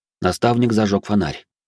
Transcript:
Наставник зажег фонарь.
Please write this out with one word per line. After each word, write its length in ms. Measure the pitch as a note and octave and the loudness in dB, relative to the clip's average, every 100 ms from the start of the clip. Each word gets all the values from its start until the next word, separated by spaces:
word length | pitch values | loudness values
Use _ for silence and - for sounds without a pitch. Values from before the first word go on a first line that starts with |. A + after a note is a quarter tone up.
| _ _ | _ _
Наставник 500 | F#2 F2+ A#2 A#2+ A#2+ | -4 0 0 2 2
зажег 340 | A2 G#2+ G2 - | 2 0 0 0
фонарь. 400 | G#2 D#2+ C#2 - _ | -2 -2 -6 -16 _